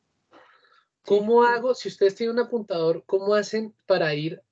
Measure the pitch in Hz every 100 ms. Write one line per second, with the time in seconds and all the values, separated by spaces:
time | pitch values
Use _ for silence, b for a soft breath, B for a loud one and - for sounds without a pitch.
0 | _ _ _ b b b b b b _
1 | - 202 208 233 240 240 254 240 196 -
2 | 196 196 233 233 233 233 202 170 165 165
3 | - 190 196 208 202 220 220 - - 180
4 | 160 147 160 175 _